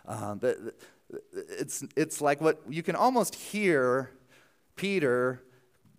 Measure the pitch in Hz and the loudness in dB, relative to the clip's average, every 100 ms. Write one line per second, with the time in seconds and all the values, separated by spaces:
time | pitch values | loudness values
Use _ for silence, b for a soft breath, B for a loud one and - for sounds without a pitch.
0 | B 110 104 101 123 - 110 - B B | B -8 -6 -2 0 0 -4 -14 B B
1 | B - - 92 78 95 - - 127 - | B -16 -12 -12 -10 -8 -8 -8 -6 -2
2 | 156 - 147 143 156 - - 156 170 170 | -2 0 0 2 2 0 -4 -8 -4 2
3 | 240 254 180 - - 208 196 147 127 127 | 2 4 0 -4 -8 0 4 4 4 2
4 | 127 - _ b b b b - 196 196 | -2 -10 _ b b b b -4 0 2
5 | 143 123 127 123 - b b b _ | 4 4 2 -2 -10 b b b _